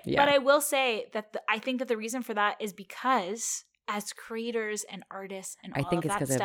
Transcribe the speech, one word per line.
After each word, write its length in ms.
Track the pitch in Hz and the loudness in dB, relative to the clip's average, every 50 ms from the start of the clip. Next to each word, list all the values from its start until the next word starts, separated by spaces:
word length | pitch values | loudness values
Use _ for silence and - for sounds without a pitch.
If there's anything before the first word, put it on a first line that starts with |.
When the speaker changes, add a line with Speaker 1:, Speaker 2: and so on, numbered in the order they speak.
| - | 0
Speaker 1:
Yeah. 180 | - - 277 285 | 2 4 6 6
Speaker 2:
But 80 | 285 | 8
I 60 | 285 277 | 6 6
will 240 | 247 277 285 302 | 6 6 6 6
say 460 | 285 - 294 269 262 247 220 202 - - | 4 2 2 2 2 2 0 -2 -4 -6
that 220 | - 214 208 - - | -6 -6 -6 -6 -10
the, 80 | - - | -4 -2
I 120 | - 214 220 | 0 -2 0
think 220 | - 262 254 247 | 0 -2 -2 -2
that 80 | 262 233 | 0 -2
the 100 | 233 214 | -2 -2
reason 240 | 214 226 247 262 | -2 -4 -6 -6
for 100 | 233 - | -6 -2
that 240 | 220 208 208 208 - - | 0 2 2 2 0 -2
is 140 | 220 202 | -6 -8
because 920 | 175 - 190 - - - - 254 262 220 180 180 214 226 - - - - - _ _ _ _ - | -8 -10 -14 -16 -8 -2 2 2 2 2 2 -2 -4 -4 -4 -4 -4 -6 -8 _ _ _ _ -6
as 260 | 208 208 - - - | -4 -4 -4 -6 -10
creators 720 | - - - 226 226 226 240 226 226 220 214 214 208 - - | -12 -10 -8 -8 -6 -4 -2 -2 -2 -2 -2 -4 -4 -6 -8
and 140 | 202 180 - - | -10 -14 -12 -12
artists 480 | - 196 196 190 196 190 185 - - - | -12 -10 -10 -10 -10 -10 -10 -12 -14 -14
and 120 | - - - | -10 -6 -2
Speaker 1:
I 40 | 139 | -2
Speaker 2:
all 100 | 139 180 | 0 0
Speaker 1:
think 160 | 175 170 160 | 0 0 2
Speaker 2:
of 20 | 156 | 0
Speaker 1:
it's 40 | 202 | 0
Speaker 2:
that 40 | - | 0
Speaker 1:
'cause 100 | 143 135 | 0 2
I've 80 | 135 123 | 2 2